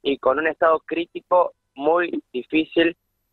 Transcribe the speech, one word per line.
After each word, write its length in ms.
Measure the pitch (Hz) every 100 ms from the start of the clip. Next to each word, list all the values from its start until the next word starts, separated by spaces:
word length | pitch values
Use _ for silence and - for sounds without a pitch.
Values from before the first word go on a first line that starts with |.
y 160 | 139 139
con 220 | 131 135
un 80 | 160
estado 320 | 147 170 160
crítico 720 | - 160 170 175 _ 180 - _ _ -
muy 480 | 147 170 175 - _
difícil 640 | 127 - 156 156 - 165 170 _ _ _